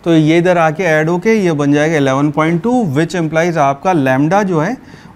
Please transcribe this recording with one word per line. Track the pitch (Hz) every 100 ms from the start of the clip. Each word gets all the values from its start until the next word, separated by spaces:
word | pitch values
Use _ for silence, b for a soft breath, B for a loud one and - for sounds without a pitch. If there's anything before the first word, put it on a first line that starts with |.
तो | 175
ये | 165 151 170
इधर | 175 175
आके | 160 156
ऐड | 180 156 160
होके | 175 220
ये | 226 175
बन | 147 143
जाएगा | 143 156 160
इलेवन | 135 135 147
पॉइंट | 151 156 170
टू, | 226 254 196 131
which | 165 185
implies | 160 160 175 165
आपका | 139 139 190
lambda | 175 131 131 151 196
जो | 196 165
है | 165 269 B B B